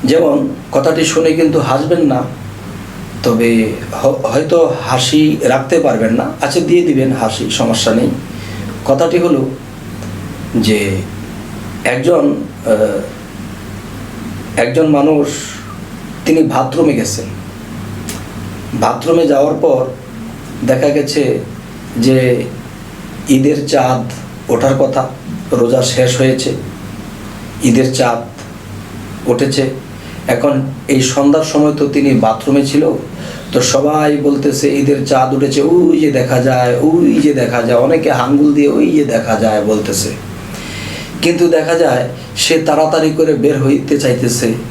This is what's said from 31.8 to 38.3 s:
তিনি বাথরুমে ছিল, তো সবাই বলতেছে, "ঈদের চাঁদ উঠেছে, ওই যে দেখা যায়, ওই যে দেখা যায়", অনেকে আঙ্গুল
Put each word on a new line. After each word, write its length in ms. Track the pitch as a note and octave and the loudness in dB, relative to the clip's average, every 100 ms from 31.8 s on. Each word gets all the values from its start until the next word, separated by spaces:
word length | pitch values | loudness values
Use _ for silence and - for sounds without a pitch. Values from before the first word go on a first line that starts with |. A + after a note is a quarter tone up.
| C#3 | 0
তিনি 240 | C#3+ C#3 | 2 2
বাথরুমে 560 | A#2+ A2 A2 - C#3 C#3 | 4 2 0 2 2 2
ছিল, 260 | C#3 E3 - - - - - - | 2 2 0 -6 -12 -12 -12 -4
তো 80 | - | -2
সবাই 560 | - - D3 D3+ D3+ D3 | 2 2 2 2 2 2
বলতেছে, 640 | C#3+ C3+ C#3+ - C#3+ C#3+ | 2 2 0 2 0 2
"ঈদের 280 | C#3 C#3 - | 2 2 2
চাঁদ 280 | C3+ C3 | 2 2
উঠেছে, 280 | C3 C#3 C#3+ | 2 2 2
ওই 380 | D3 F3 D#3+ - | 4 4 4 4
যে 120 | D3+ | 2
দেখা 300 | C3 B2+ B2+ | 2 2 2
যায়, 340 | B2+ B2+ B2 A#2+ | 2 2 2 2
ওই 400 | D3 E3+ D#3+ A2+ | 2 4 4 4
যে 120 | D3 | 2
দেখা 280 | C3+ A#2 A#2+ | 2 0 0
যায়", 160 | A#2 A#2 | 2 2
অনেকে 320 | C3+ E3 - | 4 2 2
আঙ্গুল 440 | B2 B2 | 0 2